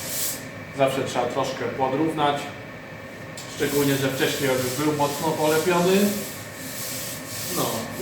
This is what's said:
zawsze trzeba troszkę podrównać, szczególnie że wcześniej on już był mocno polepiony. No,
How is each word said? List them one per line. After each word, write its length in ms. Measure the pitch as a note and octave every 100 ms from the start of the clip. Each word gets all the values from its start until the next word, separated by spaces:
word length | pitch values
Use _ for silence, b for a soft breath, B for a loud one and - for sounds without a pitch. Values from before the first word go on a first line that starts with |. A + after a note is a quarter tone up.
| - - - - - - - C#3
zawsze 260 | C3+ C#3
trzeba 220 | - B2+ A#2+
troszkę 400 | C#3 C3 - A#2+
podrównać, 720 | - C3 C#3 D#3+ D3+ D3 - - - - - - - - - - - - -
szczególnie 400 | C#3 C#3+ C#3+ C3
że 140 | C3+
wcześniej 400 | D3 C#3+ - C3+
on 60 | B2+
już 300 | B2 C3 D3+
był 120 | C#3+
mocno 300 | C#3+ - D#3+
polepiony. 680 | D#3 D#3 D#3 F3+ F3 F3+ G3 G#3 - - - - - - - - - - - - - - E3
No, 80 | B2 A2+ A2+ -